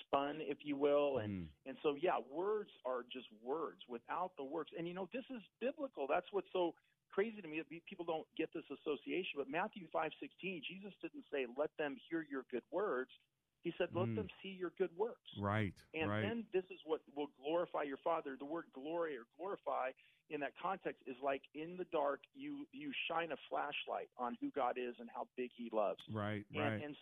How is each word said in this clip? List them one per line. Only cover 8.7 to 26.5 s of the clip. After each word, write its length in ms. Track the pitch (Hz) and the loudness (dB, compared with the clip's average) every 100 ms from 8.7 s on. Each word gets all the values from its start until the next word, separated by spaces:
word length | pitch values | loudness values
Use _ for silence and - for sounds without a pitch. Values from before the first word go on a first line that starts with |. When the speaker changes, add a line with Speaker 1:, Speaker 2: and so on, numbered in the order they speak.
Speaker 1:
association. 640 | 139 156 143 139 160 185 143 | -4 0 -2 0 0 0 -4
But 120 | 135 | 0
Matthew 360 | 160 214 208 160 | 0 0 -4 -4
five 200 | 165 160 - | 0 0 -4
sixteen, 420 | 143 - 185 175 | -12 -6 -6 -4
Jesus 320 | 127 190 196 - | -6 -8 -10 -8
didn't 220 | 165 147 - | -10 -10 -4
say, 140 | 143 120 123 | -2 -2 0
"Let 200 | 156 - | -2 0
them 200 | 147 127 - | -2 -2 -4
hear 140 | 165 151 | -4 -2
your 140 | 139 - | -4 -2
good 100 | 117 - | -4 0
words." 400 | 175 208 127 127 - _ _ _ _ | 0 2 2 -2 -8 _ _ _ _
He 100 | 170 - | -4 0
said, 100 | 175 | 0
"Let 120 | 175 120 | 2 2
Speaker 2:
Hmm. 60 | |
Speaker 1:
them 140 | 110 180 - | 2 -2 -6
see 80 | 190 | -10
your 200 | 185 175 - | -4 -4 0
good 160 | 180 170 | 0 2
works." 340 | 226 - - - | -2 -2 -10 0
Speaker 2:
Right, 340 | 101 107 98 - - | 4 4 4 -2 -8
Speaker 1:
And 160 | 156 156 | 0 2
Speaker 2:
right. 140 | 104 | 4
Speaker 1:
then 240 | 214 233 208 | 2 0 2
this 120 | 185 185 | 0 0
is 80 | 165 | -8
what 160 | - 156 - 143 | 0 0 0 -4
will 140 | 147 - | -4 -4
glorify 400 | 139 170 165 160 | 2 2 2 0
your 140 | 151 135 | 0 0
Father. 380 | 170 165 151 131 | 2 2 0 -6
The 80 | |
word 220 | 143 165 151 | -4 -4 -6
glory 440 | 131 147 170 160 127 | -8 -2 0 0 -2
or 80 | 120 - | -10 -8
glorify 540 | 190 185 143 127 131 - - _ - | -4 -2 0 0 0 -4 -20 _ -8
in 120 | 151 | -4
that 120 | 135 - | -4 -2
context 400 | 175 190 151 135 - | -2 -2 -4 -6 -10
is 100 | 123 | -2
like 200 | 139 135 - | 0 0 -2
in 220 | 147 165 180 | -8 -8 -6
the 80 | |
dark, 360 | 175 160 143 139 - | 0 2 4 2 -6
you, 320 | 139 147 143 - | -10 -8 -6 -8
you 200 | 131 147 123 - | -8 -4 -2 0
shine 240 | 165 165 | 0 0
a 60 | 131 - | -4 -2
flashlight 640 | 147 143 - - 101 - - | -2 0 -2 -2 -4 -4 -2
on 160 | 120 117 | -2 0
who 100 | 143 | -2
God 260 | 139 123 123 | 2 2 2
is 220 | 123 117 | -2 -4
and 100 | 117 | -10
how 200 | 123 117 - | -8 -6 -4
big 160 | 123 | -4
he 160 | - 117 | -4 0
loves. 300 | 110 98 92 - | 4 4 2 -2
Speaker 2:
Right, 340 | 110 104 107 - | 0 0 0 -2